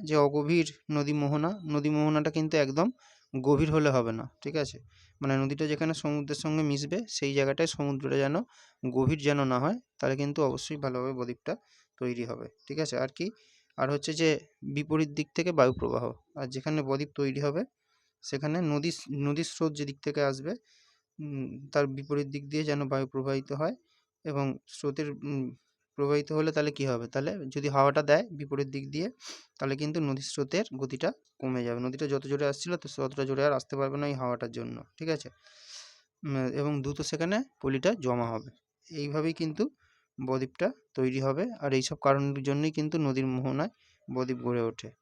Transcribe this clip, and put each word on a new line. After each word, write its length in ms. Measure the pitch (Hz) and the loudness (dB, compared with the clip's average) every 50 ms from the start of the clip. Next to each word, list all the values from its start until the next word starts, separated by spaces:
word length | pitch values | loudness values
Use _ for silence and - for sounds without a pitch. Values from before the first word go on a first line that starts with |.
| 208 | -2
যে 120 | 151 151 151 | 2 6 6
অগভীর 500 | 143 143 139 147 147 147 170 170 160 151 143 - _ - | 6 6 6 2 2 4 4 4 4 2 -2 -12 _ -2
নদী 220 | 151 147 143 143 147 | 0 0 0 2 2
মোহনা। 360 | 151 143 139 147 151 151 170 202 208 180 | 2 2 2 2 2 2 0 -2 -4 -4
নদী 240 | 156 147 147 143 151 | -2 -2 0 2 2
মোহনাটা 420 | 151 151 151 151 156 151 151 156 | 2 4 4 4 4 4 2 2
কিন্তু 240 | 151 160 156 156 156 156 | 0 0 0 2 4 2
একদম 300 | 143 135 135 147 175 240 254 - _ - - _ _ _ - | 2 4 4 2 2 2 2 -4 _ -20 -20 _ _ _ -6
গভীর 360 | 135 127 135 147 135 156 156 | 0 4 4 6 6 6 4
হলে 180 | 151 160 151 147 | 4 4 4 6
হবে 220 | 131 131 120 117 | 4 4 4 2
না, 140 | 113 110 127 131 - _ | -2 -4 -6 -10 -12 _
ঠিক 160 | - 139 151 | -10 -4 -2
আছে? 220 | 156 147 131 - 123 - - - - - - _ _ | -2 -2 -4 -6 -14 -20 -20 -20 -20 -20 -20 _ _
মানে 160 | 147 139 135 135 | 0 0 2 2
নদীটা 280 | 135 135 143 143 160 151 | 2 0 0 -2 0 0
যেখানে 260 | 151 147 160 160 160 | 0 0 0 0 -2
সমুদ্রের 460 | - - 151 147 147 143 139 147 143 | -2 -2 -2 -2 -2 -2 -4 -6 -4
সঙ্গে 240 | - 160 151 156 156 | -2 0 0 2 2
মিশবে, 340 | 147 143 139 143 147 165 202 240 214 | 2 0 0 -2 -2 -4 -4 -4 -4
সেই 240 | - - - 139 139 | -6 -2 -2 0 2
জায়গাটায় 360 | 139 139 135 139 - 165 160 | 4 4 4 4 2 0 0
সমুদ্রটা 480 | - - 143 143 139 135 135 135 135 139 | 0 -2 -2 -2 0 -2 -2 0 2 2
যেন 180 | 139 135 147 175 240 - _ - - - _ _ - | 2 2 2 0 -2 -4 _ -20 -20 -20 _ _ -6
গভীর 360 | 131 123 127 131 131 160 151 | -2 2 2 4 4 2 2
যেন 180 | 139 143 147 143 139 | 2 2 4 4 4
না 120 | 131 127 123 | 2 2 2
হয়, 180 | 131 156 214 247 - _ _ | 2 2 0 -2 -6 _ _
তাহলে 200 | _ - 135 135 | _ 0 0 0
কিন্তু 240 | 135 143 143 147 156 | 0 -2 -2 0 2
অবশ্যই 360 | 151 135 131 131 - - 156 147 | 2 2 2 0 -4 -6 -8 -4
ভালোভাবে 360 | 139 135 127 127 123 131 135 | -4 -4 -2 -2 -2 -4 -4
বদ্বীপটা 400 | 127 123 120 120 117 _ - 175 - - _ _ _ _ _ _ _ | -4 -4 -6 -6 -8 _ -6 -6 -6 -8 _ _ _ _ _ _ _
তৈরি 260 | 127 123 123 120 117 | -4 -4 -4 -4 -6
হবে, 200 | 113 117 113 117 120 - _ _ | -6 -6 -10 -10 -14 -16 _ _
ঠিক 140 | - 139 151 | -10 -4 -4
আছে? 160 | 156 147 - 123 | -2 -2 0 -2
আর 140 | 127 131 | -4 -4
কি? 140 | - - 165 196 233 _ _ _ _ _ _ _ _ - | -4 -4 -6 -6 -6 _ _ _ _ _ _ _ _ -2
আর 100 | 131 131 | 0 0
হচ্ছে 220 | 143 143 143 - 156 | 0 -2 -2 -4 0
যে 160 | 156 165 160 151 147 - - _ _ - 139 | 2 4 4 4 2 -2 -10 _ _ -10 -6
বিপরীত 420 | 139 143 147 156 156 156 160 147 | -4 -4 -2 0 2 2 2 2
দিক 180 | 143 147 151 - _ | 0 -4 -6 -4 _
থেকে 180 | - 165 180 | -2 0 0
বায়ুপ্রবাহ। 520 | 170 151 131 127 127 - 120 120 120 117 120 117 113 - _ _ _ | 6 6 6 6 6 2 -2 -2 -2 -2 -2 -4 -6 -8 _ _ _
আর 120 | 143 139 127 | -10 -8 -8
যেখানে 320 | 131 135 131 156 156 156 143 | -8 -6 -4 -2 0 0 0
বদ্বীপ 280 | 135 139 139 147 143 - | 0 0 -2 -2 -6 -4
তৈরি 240 | - 143 139 131 139 | -2 -2 -2 0 0
হবে, 200 | 143 147 143 165 240 - _ _ _ _ _ _ _ _ _ _ - | -2 0 0 0 -4 -4 _ _ _ _ _ _ _ _ _ _ -10
সেখানে 340 | - - 135 143 151 151 175 | -6 -6 -4 -2 0 0 0
নদী, 300 | 180 156 147 147 143 170 156 - - - - 143 | 2 2 2 2 0 0 -4 -4 -8 -8 -4 -2
নদীর 280 | 139 143 147 151 165 - | 0 0 0 0 -2 -4
স্রোত 240 | - - 160 160 151 | -2 0 0 0 0
যেদিক 240 | 147 147 143 139 - | -2 -6 -6 -6 -6
থেকে 200 | - 151 143 151 143 | -6 -4 0 2 2
আসবে, 300 | 139 135 135 135 160 214 247 - _ _ _ _ _ _ _ _ _ _ - | 2 0 -2 -4 -6 -6 -6 -8 _ _ _ _ _ _ _ _ _ _ -12
উম, 260 | 156 147 143 139 131 - - 127 139 135 | -10 -8 -6 -6 -6 -6 -8 -12 -14 -2
তার 160 | - 147 143 139 | 2 2 2 2
বিপরীত 400 | 135 135 139 147 147 143 147 139 | 0 -6 -4 -2 0 0 0 -2
দিক 160 | 139 143 143 143 | -4 -8 -8 -4
দিয়ে 140 | 147 151 156 | -2 -2 0
যেন 180 | 151 147 143 143 131 | 0 0 0 0 0
বায়ু 180 | 135 135 135 131 | 0 0 -2 -2
প্রবাহিত 420 | - 135 131 135 135 135 135 - | -4 -4 -2 0 -2 -2 -2 -4
হয় 240 | 143 139 156 170 247 - _ _ _ _ _ _ _ _ _ | -4 -2 -2 -2 -2 -4 _ _ _ _ _ _ _ _ _
এবং 200 | 160 147 143 139 135 131 - - _ | -4 -2 0 0 0 -2 -4 -10 _
স্রোতের, 400 | - - - 147 139 147 156 147 143 - - | -16 -4 -4 -4 -2 -2 -4 -4 -6 -8 -6
উম, 220 | 143 147 135 131 127 131 - _ _ _ _ _ _ _ - | -4 -4 -2 -4 -4 -8 -12 _ _ _ _ _ _ _ -2
প্রবাহিত 320 | 143 143 147 147 143 - | 0 2 2 2 2 0
হলে 180 | 160 156 156 160 | 0 0 2 2
তাহলে 200 | 151 156 147 151 | 2 2 0 0
কি 120 | 143 - 139 | 0 0 0
হবে? 200 | 135 123 117 117 113 | 0 0 0 -2 -2
তাহলে 240 | - 135 139 160 196 202 156 - | -2 -2 -2 -2 -2 -4 -6 -6
যদি 180 | 127 147 139 147 | -6 -2 -2 2
হাওয়াটা 320 | 139 139 135 139 139 151 147 | 4 6 6 8 6 4 6
দেয় 200 | 143 147 160 - 226 | 6 6 6 6 0
বিপরীত 380 | 175 143 143 139 143 135 143 135 | -6 -10 -6 -4 -2 -2 -2 -2
দিক 160 | 135 139 139 139 | -4 -6 -8 -6
দিয়ে, 160 | 139 151 170 214 254 _ - - - - - _ _ | -4 -4 -4 -4 -6 _ -16 -18 -16 -18 -18 _ _
তাহলে 220 | _ - 139 135 | _ -2 -2 -2
কিন্তু 220 | 135 147 151 156 170 | -2 -2 -2 0 0
নদীর 260 | 156 143 135 135 135 - | 0 0 0 -2 -4 -6
স্রোতের 380 | - - 139 131 - 175 226 - - | -4 -4 -4 0 0 0 0 0 -4
গতিটা 340 | 135 135 131 135 131 - 190 262 - _ _ _ _ | -6 -4 -4 -4 -2 -2 -2 -2 -2 _ _ _ _
কমে 240 | - 131 127 127 120 | -4 -2 -2 0 0
যাবে। 160 | 120 117 120 | -2 -2 -2
নদীটা 260 | 123 127 131 135 151 143 | -2 -4 -2 -2 -2 -2
যত 160 | 139 139 135 135 | -2 -2 -2 -2
জোরে 180 | 139 143 147 139 | -2 0 0 0
আসছিল, 240 | 139 139 - 175 175 170 | 0 -2 -4 -4 -4 -6
তো 100 | - 143 | -6 -10
ততটা 340 | - - 135 131 139 139 139 | -6 -4 -4 -4 -2 -2 -2
জোরে 180 | 131 135 135 139 | -2 0 2 2
আর 80 | 147 143 | 2 2
আসতে 200 | 131 - - - | 2 -2 -4 -4
পারবে 220 | 139 139 135 135 143 | -2 -2 -2 -2 -2
না 80 | 147 147 | -2 -2
এই 80 | 143 | -2
হাওয়াটার 360 | 131 131 123 123 117 - 117 | -2 -2 -2 -2 -2 -4 -6
জন্য, 240 | 117 120 117 117 117 117 - - _ | -6 -8 -8 -8 -8 -10 -12 -16 _
ঠিক 140 | - 160 160 | -10 -4 -4
আছে? 180 | 160 151 - - - _ _ - - - - - - - - - - _ _ _ _ _ - | -4 -4 -4 -12 -18 _ _ -20 -20 -20 -20 -20 -18 -18 -18 -20 -20 _ _ _ _ _ -6
উম, 120 | 151 139 131 131 127 - | -4 -2 0 0 -2 -2
এবং 180 | 135 143 147 151 143 | -2 -2 0 0 -2
দ্রুত 180 | 131 139 143 143 | -2 -4 -4 -4
সেখানে 360 | 151 - - 151 165 170 196 220 269 - _ _ | -4 -4 -2 -2 0 0 0 0 -2 -4 _ _
পলিটা 340 | - 147 135 135 131 180 233 208 | -2 0 0 2 2 2 2 2
জমা 280 | 139 127 120 123 120 113 | 0 0 2 2 0 0
হবে। 220 | 113 110 - 131 - _ _ _ _ _ _ - | -2 -6 -8 -10 -18 _ _ _ _ _ _ -14
এইভাবেই 460 | 165 156 143 143 143 156 151 165 165 | -8 -6 -6 -2 -2 0 0 0 0
কিন্তু 300 | - 165 160 151 - 208 302 - _ _ _ _ _ _ _ _ - | 0 -2 -4 0 0 -2 -2 -2 _ _ _ _ _ _ _ _ -8
বদ্বীপটা 500 | 127 127 131 131 131 131 - - 170 214 262 - _ _ _ | -2 0 0 0 0 -4 -4 -2 -2 -2 -2 -4 _ _ _
তৈরি 260 | - 131 131 127 135 | 0 0 2 2 2
হবে। 220 | 135 135 135 147 190 247 233 - | 0 0 2 0 0 -4 -4 -4
আর 100 | 147 139 135 | -2 0 2
এইসব 240 | 135 131 - 156 - - | 2 2 0 -4 0 4
কারণের 360 | 139 135 139 139 139 139 139 135 | 4 4 6 4 0 0 -2 0
জন্যই 280 | 139 139 143 151 156 | 0 2 2 2 0
কিন্তু 240 | 151 - 151 151 160 165 | 0 0 -2 0 0 0
নদীর 300 | 156 139 131 131 135 131 | 2 2 2 2 0 0
মোহনায় 440 | 127 127 127 131 131 135 160 226 - _ _ _ _ _ _ - | 0 0 0 0 0 0 -2 -2 -4 _ _ _ _ _ _ -8
বদ্বীপ 320 | - 127 127 127 131 123 | -4 -2 -2 -2 -2 -4
গড়ে 200 | 123 120 123 120 | -2 -2 0 0
ওঠে, 260 | 117 113 113 - - 117 - _ | 0 -2 -4 -6 -12 -16 -16 _